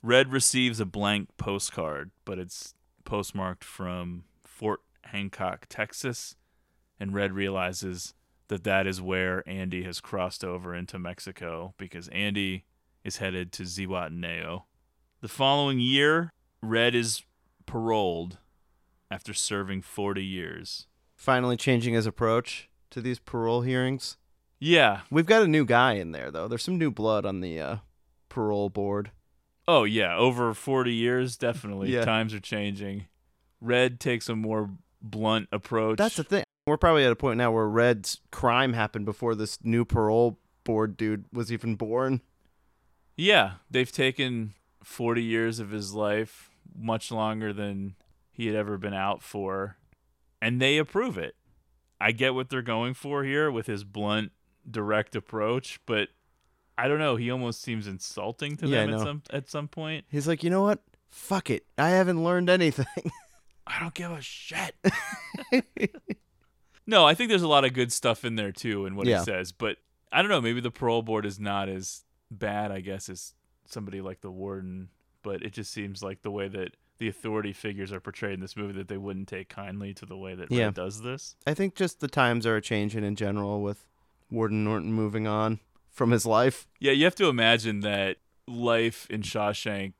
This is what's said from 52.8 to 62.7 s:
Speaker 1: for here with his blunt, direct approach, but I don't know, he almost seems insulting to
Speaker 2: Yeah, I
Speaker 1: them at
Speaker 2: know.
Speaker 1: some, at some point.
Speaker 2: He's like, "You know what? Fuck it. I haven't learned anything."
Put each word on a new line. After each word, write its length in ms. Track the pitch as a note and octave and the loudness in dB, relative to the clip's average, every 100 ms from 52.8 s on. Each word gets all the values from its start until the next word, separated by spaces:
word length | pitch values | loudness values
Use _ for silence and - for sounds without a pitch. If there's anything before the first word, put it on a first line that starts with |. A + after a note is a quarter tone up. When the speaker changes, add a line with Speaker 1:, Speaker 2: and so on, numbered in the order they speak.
| A#2+ | -2
Speaker 1:
for 280 | B2+ C#3+ C#3+ | -6 -6 -4
here 300 | C#3 C#3+ D3+ | -2 0 0
with 140 | A#2 A2 | -2 -4
his 160 | G#2 | -6
blunt, 480 | G2+ G2+ G#2 G#2+ G#2+ _ _ _ - | -6 -4 0 0 -2 _ _ _ -10
direct 460 | A2+ G#2 G#2+ G#2 A2 | -6 0 0 0 -6
approach, 640 | - A2 G#2+ B2 - - - | -6 -2 0 0 -4 -16 -2
but 240 | A2 G2+ _ _ _ _ _ _ - | -2 -2 _ _ _ _ _ _ -2
I 100 | B2+ | 0
don't 100 | D3+ | 2
know, 160 | D3 A#2 | 2 0
he 140 | A#2 | 0
almost 300 | B2+ A#2+ A2+ | -2 -4 -6
seems 260 | - A2+ G#2 | -6 -6 -6
insulting 680 | F#2+ - - G2+ B2 D3 D3 | -8 -10 -6 -8 -6 -8 -4
to 80 | D3+ | 0
Speaker 2:
Yeah, 100 | C3+ | 2
I 40 | G#2+ | 2
Speaker 1:
them 80 | |
at 40 | G#2+ | 0
Speaker 2:
know. 40 | |
Speaker 1:
some, 180 | A2 D3 - | -2 -6 -8
at 200 | C#3 C3+ | -10 -8
some 160 | D3+ D3 | -10 -8
point. 360 | - D#3 D#3 - | -8 -8 -8 -6
Speaker 2:
He's 180 | D3 D3 | -4 -2
like, 140 | E3 | 0
"You 40 | E3+ | 2
know 120 | F#3 | 2
what? 180 | G3+ G#3 _ _ _ | 4 2 _ _ _
Fuck 400 | - - G3 - | -20 -2 -2 0
it. 160 | A2 _ - | -4 _ 0
I 120 | D3+ | 4
haven't 320 | F#3 F#3 E3+ | 6 4 4
learned 240 | E3 F3+ F3+ | 2 2 4
anything." 380 | F#3 E3 | 6 4